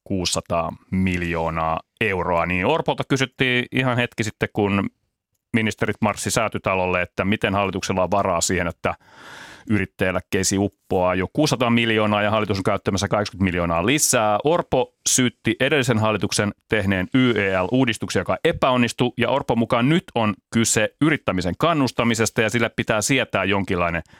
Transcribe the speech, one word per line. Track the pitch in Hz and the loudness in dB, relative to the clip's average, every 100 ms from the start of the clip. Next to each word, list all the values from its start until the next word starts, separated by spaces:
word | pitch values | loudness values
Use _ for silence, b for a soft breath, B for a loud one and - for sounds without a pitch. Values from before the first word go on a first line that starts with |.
kuusisataa | - 98 87 - - 85 82 - _ | -6 -4 -2 -4 -2 -4 -4 -8 _
miljoonaa | 95 92 90 85 82 82 80 80 82 - - | 0 0 0 -2 -2 -2 -2 -2 -4 -6 -4
euroa. | 110 92 85 85 85 | -2 0 0 0 0
Niin | 90 101 | 0 0
Orpolta | 160 160 131 - | 0 -2 -4 -2
kysyttiin | 131 131 - 131 123 - | -2 -2 -2 0 0 0
ihan | 127 127 120 | -2 0 0
hetki | 120 - | -2 -4
sitten, | 107 - 107 | -6 -4 -4
kun | - 101 98 - - _ _ _ _ _ | 0 2 2 -2 -8 _ _ _ _ _
ministerit | 117 107 - 110 101 | -2 0 -2 -4 0
marssi | 107 98 98 | -2 -2 -2
Säätytalolle, | 120 107 98 - 95 92 90 | 0 0 -2 -2 0 0 0
että | 87 - | -2 -2
miten | 95 107 110 | 0 0 0
hallituksella | 98 95 92 - 95 | 0 0 -2 -2 -2
on | 87 | 0
varaa | 101 95 85 | 2 2 0
siihen, | - 90 87 | 0 -2 -2
että | - - - B B B B B B - | -4 -6 -6 B B B B B B -2
yrittäjäeläkkeisiin | 107 95 - 92 90 - 98 92 98 | -2 -2 -2 -2 -2 -2 -2 0 0
uppoaa | 101 - - 95 90 | 0 -4 -4 0 0
jo | 92 90 | 0 -2
kuusisataa | - 151 120 123 | -2 -2 0 2
miljoonaa | 117 117 110 107 104 | 2 2 2 2 2
ja | 104 | 2
hallitus | 107 101 98 | 0 0 -2
on | |
käyttämässä | 104 98 - 98 98 | -2 -2 -2 -2 0
kahdeksankymmentä | 107 104 90 | -2 -2 -2
miljoonaa | 95 87 85 85 98 | 0 0 0 0 0
lisää. | 147 - 123 107 104 | 0 2 2 2 0
Orpo | 143 170 - 131 123 _ - | 0 0 0 -2 -2 _ -2
syytti | - 123 - - - | 0 0 -2 -2 0
edellisen | 131 151 127 110 | 2 2 2 2
hallituksen | 110 104 98 - 104 - - | 0 0 -2 0 -2 -4 -2
tehneen | 113 98 95 90 | 0 0 0 0
Y | 135 127 | 2 2
E | 101 98 95 | 2 0 0
L-uudistuksen, | 92 127 127 107 - 101 | 0 2 0 -2 -4 -2
joka | 90 95 | -2 0
epäonnistui, | 160 - 143 127 117 - 123 - | 0 0 2 2 0 0 -2 0
ja | 113 | 0
Orpon | 135 - 117 | 0 0 0
mukaan | 113 123 127 | 2 2 2
nyt | 170 - | 2 0
on | 120 107 101 _ | -2 -2 -2 _
kyse | 113 113 117 107 - | 0 2 2 0 0
yrittämisen | 151 147 - 92 87 92 | 0 0 -2 -2 -2 0
kannustamisesta | 160 160 131 - 117 110 107 - | 0 2 0 0 0 0 0 0
ja | 110 | 0
sille | 117 113 | 0 0
pitää | - 110 110 | -2 -2 0
sietää | - 135 113 101 | 2 0 0 0
jonkinlainen | 95 101 95 87 85 85 B | 0 0 0 0 0 -2 B